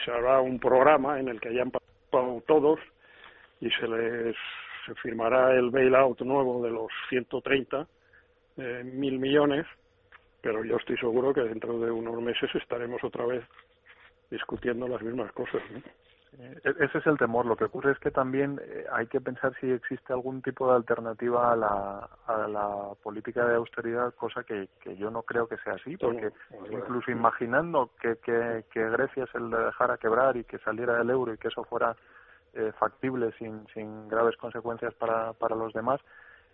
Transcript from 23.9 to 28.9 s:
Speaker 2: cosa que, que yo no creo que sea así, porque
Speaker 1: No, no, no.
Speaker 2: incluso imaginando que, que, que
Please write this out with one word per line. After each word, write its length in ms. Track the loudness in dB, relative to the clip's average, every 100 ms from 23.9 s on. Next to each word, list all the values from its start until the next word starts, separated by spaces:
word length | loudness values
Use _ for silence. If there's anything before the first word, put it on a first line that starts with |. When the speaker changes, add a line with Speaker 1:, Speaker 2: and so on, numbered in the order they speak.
| -2 -2 -4
Speaker 2:
cosa 280 | -8 -6 -8
que, 240 | -6 -8 _
que 140 | -14 -8
yo 160 | -6
no 120 | -6
creo 240 | -4 -2 -2
que 100 | -4
sea 160 | -6
así, 240 | -8 -8 -2
porque 340 | -2 0 -4 -8 -16
Speaker 1:
No, 100 | -18
no, 60 | -10
no. 100 | -8
Speaker 2:
incluso 320 | -6 -4 -2
imaginando 800 | 2 2 2 0 0 2 0 -2 -2
que, 140 | -4 -2
que, 400 | 0 0 0 -4 -6
que 180 | -2 0